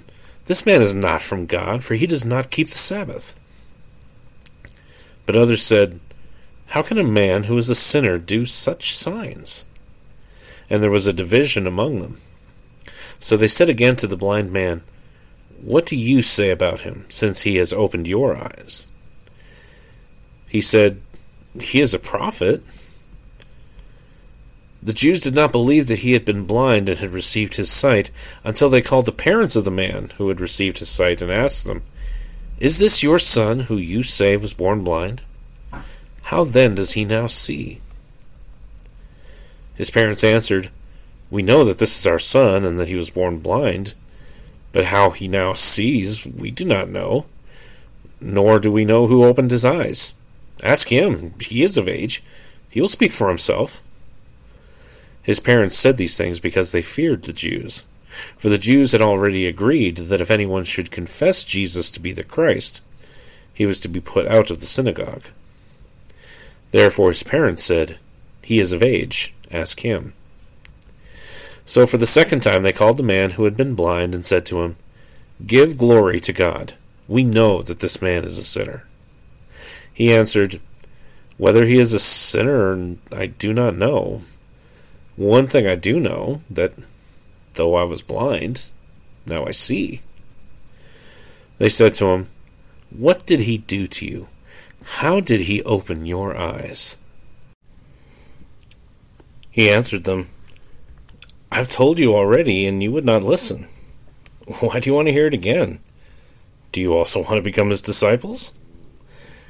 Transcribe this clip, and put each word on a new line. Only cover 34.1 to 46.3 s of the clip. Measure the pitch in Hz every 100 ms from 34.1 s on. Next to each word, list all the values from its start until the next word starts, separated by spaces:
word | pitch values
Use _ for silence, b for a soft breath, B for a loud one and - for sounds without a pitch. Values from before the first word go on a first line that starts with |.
| - 101 101
was | 101
born | - 92 107
blind? | 87 82 92 123 - - - - - - B B B -
How | - 165
then | 156 120 123
does | 98 95
he | 107
now | 104 110 117
see?" | - - - - - - - - - - - - - - - - - b b b b b b b
His | - 92
parents | 117 110 104
answered, | 110 113 - 98 92 - b b b b -
"We | 101
know | 95 147
that | 120 90
this | 110 -
is | 95
our | 82
son | - 131 120 98
and | 92 87
that | 85
he | 90
was | 82
born | 90 90 82
blind, | 82 113 127 90 98 - - b b b b b -
but | - 92
how | 101 95
he | - 98
now | 95 92
sees | 92 - - 117 131 95 110
we | -